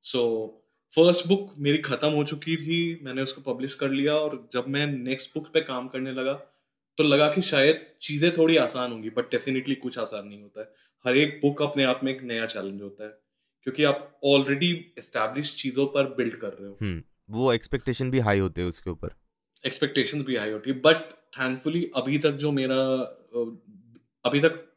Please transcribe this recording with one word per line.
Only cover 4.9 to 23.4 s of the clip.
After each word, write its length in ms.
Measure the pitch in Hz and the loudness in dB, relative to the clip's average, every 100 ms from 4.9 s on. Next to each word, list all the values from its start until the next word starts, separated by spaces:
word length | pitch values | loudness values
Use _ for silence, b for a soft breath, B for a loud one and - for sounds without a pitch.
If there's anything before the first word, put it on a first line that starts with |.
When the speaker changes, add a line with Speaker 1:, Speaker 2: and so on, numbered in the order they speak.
| 135 123 131 - | -2 -4 -6 -6
Speaker 1:
बुक 140 | 156 156 | -10 0
पे 120 | 160 | -2
काम 280 | 156 127 127 | 0 -6 -6
करने 240 | 131 131 | -8 -6
लगा, 200 | 131 131 139 - _ _ _ _ - | -4 -4 -4 -10 _ _ _ _ 0
तो 60 | |
लगा 240 | 151 143 151 | 4 6 4
कि 120 | 190 | 2
शायद 460 | 180 147 139 160 - _ | 0 4 6 4 -2 _
चीज़ें 360 | - 147 170 165 | -6 2 2 4
थोड़ी 200 | 160 160 | 6 6
आसान 360 | 120 127 123 | 4 -2 -4
होंगी, 180 | 113 110 | -6 -6
but 140 | 117 120 | -6 -2
definitely 420 | 123 - 131 131 135 | -4 -2 -4 -2 -4
कुछ 220 | 127 123 | -4 -6
आसान 300 | 110 107 101 | -6 -8 -12
नहीं 140 | 104 | -18
होता 180 | 104 - | -18 -16
है। 100 | - b b b 127 | -18 b b b 2
हर 100 | 131 | 4
एक 240 | 147 147 | 2 2
बुक 200 | 143 143 | -2 0
अपने 220 | 147 139 | -2 2
आप 160 | 131 127 | 2 2
में 120 | 135 131 | -2 -4
एक 60 | |
नया 240 | 127 113 113 | -6 -4 -4
चैलेंज 360 | 110 98 98 | -6 -8 -10
होता 220 | 101 98 | -12 -14
है, 60 | 107 - _ _ _ _ | -16 -18 _ _ _ _
क्योंकि 220 | - 131 | -8 2
आप 360 | 147 139 - _ 139 | 2 2 -6 _ 4
already 480 | 139 139 139 175 165 - - | 4 4 0 0 -2 -8 -18
established 580 | - 120 110 131 147 - | -10 -4 -4 -4 -8 -6
चीज़ों 300 | 139 127 139 | -4 -2 0
पर 280 | 143 135 | 0 -2
बिल्ड 220 | 135 117 - | -2 -4 -4
कर 120 | 104 | -12
रहे 200 | - 101 | -12 -18
हो। 100 | 98 | -8
Speaker 2:
हम्म, 200 | 104 82 - _ _ | -6 -6 -10 _ _
वो 220 | 110 131 | -2 0
एक्सपेक्टेशन 580 | 117 - 131 - 120 131 | 0 -2 -6 -4 -4 0
भी 80 | 131 | 0
हाई 200 | 110 98 | 2 2
होते 220 | 95 85 | 0 -2
हैं 80 | 90 | -6
उसके 220 | - - | -6 -10
ऊपर। 200 | 85 - - _ _ _ _ 131 | -8 -10 -14 _ _ _ _ -8
Speaker 1:
एक्सपेक्टेशंस 580 | - 143 - 127 147 | -2 -2 0 -2 -2
भी 120 | 131 120 | -4 -4
हाई 140 | 104 | -4
होती 200 | 107 123 | -6 -4
है, 120 | 131 | 4
but 140 | 151 160 - - _ - | 4 4 0 -18 _ -6
thankfully 460 | 131 127 151 170 165 131 | -4 -2 -2 -2 -2 -4
अभी 220 | 131 143 | 0 2
तक 140 | 151 | 0
जो 200 | 143 147 | 0 -2
मेरा, 300 | 139 131 131 131 131 127 - _ | 0 0 0 0 0 -2 -10 _
अ, 180 | 120 | -4